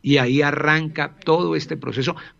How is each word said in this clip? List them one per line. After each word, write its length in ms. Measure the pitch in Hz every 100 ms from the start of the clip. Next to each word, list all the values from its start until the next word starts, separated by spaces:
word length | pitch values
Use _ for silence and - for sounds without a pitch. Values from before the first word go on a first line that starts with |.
Y 140 | 135 143
ahí 260 | 123 135
arranca 720 | 143 143 147 156 156 156 143 -
todo 300 | - 160 175
este 220 | 160 - 156
proceso, 400 | 131 113 120 - -